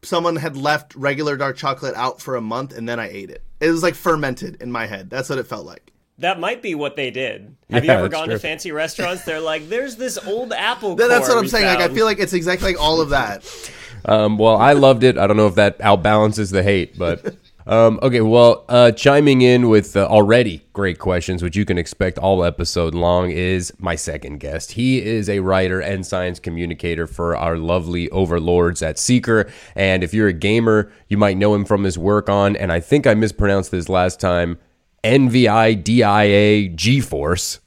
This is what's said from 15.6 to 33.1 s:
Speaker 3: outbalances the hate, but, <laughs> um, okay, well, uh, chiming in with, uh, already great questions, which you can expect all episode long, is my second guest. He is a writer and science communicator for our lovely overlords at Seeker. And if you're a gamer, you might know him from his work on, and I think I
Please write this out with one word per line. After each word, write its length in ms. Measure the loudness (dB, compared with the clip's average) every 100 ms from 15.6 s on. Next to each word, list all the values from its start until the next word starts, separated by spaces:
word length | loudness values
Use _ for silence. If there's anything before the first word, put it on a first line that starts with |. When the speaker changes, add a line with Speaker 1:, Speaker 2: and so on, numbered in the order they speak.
| 2 2
Speaker 3:
outbalances 680 | 2 2 4 2 2 0 -2
the 120 | 0
hate, 360 | 0 0 -2 -6
but, 380 | -4 -4 -8 -14 _
<laughs> 160 | _ -2
um, 320 | 4 4 4
okay, 180 | 0 2
well, 460 | 4 6 6 6 2
uh, 220 | 6 6
chiming 480 | 6 4 4 4 6
in 300 | 6 4 6
with, 260 | 4 4 -2
uh, 100 | 4
already 560 | 4 6 4 2 -6 _
great 240 | -6 -4 -4
questions, 440 | -2 -2 -2 -4
which 140 | -4 -2
you 80 |
can 140 | -2 -2
expect 400 | -4 -4 -4 -2
all 260 | 0 2
episode 500 | 0 -2 -6 -2 -4
long, 360 | -2 0 0 0
is 420 | -4 -2 -2 -4 -8
my 160 | -6
second 460 | -6 -8 -10 -12 -12
guest. 320 | -10 -10 -10
He 300 | -4 0 0
is 280 | -2 -4 -2
a 100 | -2
writer 400 | 0 0 0 -2
and 260 | -4 -6 -6
science 320 | -6 -6 -8
communicator 680 | -10 -8 -8 -6 -6 -6 -6
for 280 | -4 -4
our 220 | -2 -2 -4
lovely 540 | -2 -2 -2 -6 -4
overlords 720 | -2 0 0 0 2 2 -2
at 160 | -6 -6
Seeker. 520 | 0 0 2 0 0 -8 -16
And 300 | -2 0 0
if 80 | -2
you're 160 | 0 0
a 60 |
gamer, 580 | 0 0 2 4 2 0 _ _
you 80 | 0
might 220 | 2 2
know 160 | 2
him 100 | 2
from 200 | 0 0
his 120 | 0 -2
work 320 | 0 0 2
on, 280 | 2 2 0
and 140 | -2
I 100 | -4
think 260 | 0 2
I 80 | 2